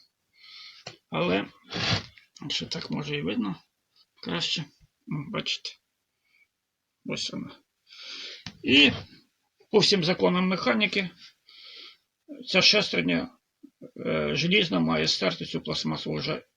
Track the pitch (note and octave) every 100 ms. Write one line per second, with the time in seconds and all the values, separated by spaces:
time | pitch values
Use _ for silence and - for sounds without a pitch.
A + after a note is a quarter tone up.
0 | _ _ _ _ - - - - - -
1 | - - F3 - - - - - - -
2 | - - - - C#3+ - - E3+ - D3+
3 | D3 D3 D#3+ B3 G3+ E3+ _ _ _ _
4 | _ _ - E3+ - - - _ _ _
5 | - D3 C#3+ D#3+ - - - - _ _
6 | _ _ _ _ _ _ _ _ _ _
7 | - - - - - - _ _ _ -
8 | - - - - - - - C#4 C#4 -
9 | - - _ _ _ _ _ G#3+ - G3
10 | D#3+ F3+ F3+ F3+ F#3 F#3 B3+ A3+ G3+ G3+
11 | F3+ - - _ _ - - - - -
12 | _ _ - - - F3+ - G#3 - F3
13 | E3 E2+ B2+ - _ _ - - - -
14 | B2 D3 D3 D3 E3+ G#3 E3+ - D#2+ D#3
15 | D#3 - - - - E2+ D2+ D2+ D#3 D3+
16 | - D3+ C#3+ D3+ -